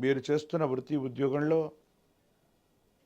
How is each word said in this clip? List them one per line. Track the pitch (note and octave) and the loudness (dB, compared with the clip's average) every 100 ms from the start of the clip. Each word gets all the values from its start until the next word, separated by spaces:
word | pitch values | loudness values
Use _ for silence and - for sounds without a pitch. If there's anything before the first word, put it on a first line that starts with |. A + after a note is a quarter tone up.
మీరు | C3 C3 B2+ | 0 2 2
చేస్తున్న | D3 D3+ E3+ D3 | 0 0 -2 0
వృత్తి | C3 - D3+ C3 | -2 -2 -4 -4
ఉద్యోగంలో | A#2+ C#3 C#3+ D3+ D#3+ D#3 - _ _ _ _ _ _ _ _ _ _ _ _ | -2 0 0 2 0 -2 -8 _ _ _ _ _ _ _ _ _ _ _ _